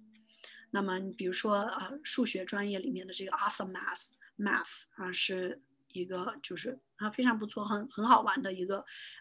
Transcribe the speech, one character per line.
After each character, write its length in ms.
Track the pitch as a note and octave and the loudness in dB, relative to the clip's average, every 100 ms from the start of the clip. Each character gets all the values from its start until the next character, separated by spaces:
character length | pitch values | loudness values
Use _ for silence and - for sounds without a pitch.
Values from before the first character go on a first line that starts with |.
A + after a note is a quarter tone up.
| - - _ _ - - - | -20 -20 _ _ -18 -18 -4
那 100 | G3+ | -2
么 180 | G3 F#3 | 0 -2
你 140 | F#3+ | -4
比 120 | F3+ F#3 | -4 0
如 60 | |
说， 300 | F3+ A3 G3+ | 2 4 2
呃， 380 | A3 - - C#4+ | 2 -4 -6 -2
数 220 | - - A3+ | 2 4 4
学 200 | F#3+ F#3 | 0 -2
专 240 | G3+ G3+ | -2 -2
业 80 | G3 | -2
里 140 | - | -4
面 160 | F#3 F#3 | -4 -6
的 60 | |
这 120 | F3+ F#3+ | -8 -4
个 60 | |
Awesome 400 | - G3+ - F#3+ | 0 2 0 -2
Math，Math， 1080 | F#3 - - - - - - G3+ - - - - - | -6 -4 -4 -4 -8 -14 -4 0 0 -2 -8 -12 -8
啊， 160 | F#3 | 0
是 520 | F3+ - F#3 F3+ - _ _ _ | 2 2 2 -2 -6 _ _ _
一 120 | F#3 F3+ | -8 -4
个 320 | F3+ G#3 C#4+ | -4 -4 -6
就 120 | - F3 | -8 -6
是， 240 | - B3+ _ - | -6 -8 _ -6
啊， 120 | G#3+ | -4
非 140 | G#3+ | 2
常 160 | B3 A3 | 4 4
不 80 | G#3+ | 0
错， 180 | - G#3 | -4 -2
很， 240 | G#3 G#3+ | -2 -2
很 160 | - A3 | 2 8
好 160 | A#3 | 8
玩 180 | G#3+ G3 | 8 2
的 120 | G3 | 0
一 120 | F#3+ F3+ | -2 -2
个， 200 | G3 - - - - | -2 -4 -14 -16 -10